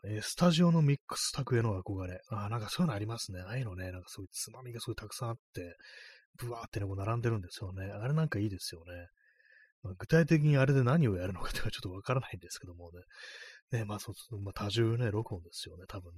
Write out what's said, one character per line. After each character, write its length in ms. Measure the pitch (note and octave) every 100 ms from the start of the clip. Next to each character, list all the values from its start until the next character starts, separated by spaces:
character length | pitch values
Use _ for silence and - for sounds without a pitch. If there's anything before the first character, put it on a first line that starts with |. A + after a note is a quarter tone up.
| G2+
え 140 | G#2+
ー、 20 |
ス 140 | - -
タ 160 | F3
ジ 120 | D#3+
オ 80 | F3
の 120 | E3
ミ 140 | C#3+ C#3+
ッ 20 | -
ク 120 | -
ス 120 | -
卓 240 | - C3 A#2+
へ 60 |
の 180 | A#2 F#2+
憧 240 | G#2 F#2+ F2+
れ。 160 | F2+ -
あ 160 | G#2 G#2
ー、 40 |
な 80 | A#2
ん 40 |
か 80 | G2+
そ 140 | -
う 20 | E3+
い 20 |
う 20 |
の 40 |
あ 60 | G2+
り 80 | A2
ま 100 | A2+
す 140 | -
ね。 100 | F#2
あ 80 | F#2
あ 80 | B2
い 60 |
う 20 | A2+
の 100 | F2+
ね、 160 | F#2
な 60 | F#2
ん 40 |
か 40 | -
す 120 | -
ご 60 | F#2
い 20 |
つ 200 | - -
ま 100 | B2+
み 100 | B2
が 60 | A#2
す 60 | -
ご 80 |
い 20 | -
た 120 | G#2+
く 80 | -
さ 100 | A#2
ん 40 |
あ 40 |
っ 20 | A2+ _ F#2+
て、 200 | F2 - - - - - _ -
ブ 140 | A#2+
ワ 100 | A#2
ー 60 | A2+
っ 20 |
て 100 | G#2+
ね、 60 | G2
こ 80 |
う 20 | G2
並 220 | G2+ A#2+
ん 40 |
で 80 | A#2+
る 80 | A2+
ん 20 |
で 60 | F2
す 140 | -
よ 100 | F#2
ね。 120 | F#2+ G2
あ 220 | G2+ A#2+
れ 60 |
な 120 | D#3 D#3+
ん 40 |
か 80 | G2+
い 80 | G#2
い 40 |
で 80 | F#2
す 160 | - -
よ 60 |
ね。 260 | E2+ F2 F2 _ _ _ _ _ _ _
ま 100 | G2
あ、 20 | F#2
具 100 | -
体 180 | D#3+ D#3+
的 180 | D#3+
に 140 | D3+ C#3
あ 80 | C3+
れ 80 |
で 100 | C3+
何 240 | A#2+ E3 B2+
を 80 | F#2
や 100 | F#2
る 80 |
の 60 | F2+
か 100 | -
っ 20 |
て 60 | -
い 20 |
う 20 |
の 20 | A2
は 40 |
ち 60 | -
ょ 20 |
っ 20 |
と 100 | F#2+
わ 100 | F#2+
か 120 | -
ら 80 | B2+
な 80 | -
い 60 | F2+
ん 20 |
で 80 | F2+
す 100 | -
け 80 | F2+
ど 80 | E2+
も 160 | F2 E2+ - - - - - - -
ね。 80 | A#2
ね、 60 | G#2
ま 100 | G2+
あ、 40 |
そ 120 | -
う、 40 | -
そ 200 | - G#2
う、 60 |
ま 100 | G2
あ、 20 |
多 160 | - G2+
重 280 | G#2+ A2+ A#2
ね、 120 | A#2
録 260 | G#2 - F#2+
音 60 |
で 80 | E2+
す 180 | - -
よ 80 | F2
ね。 80 | -
多 120 | F#2+
分 120 | F2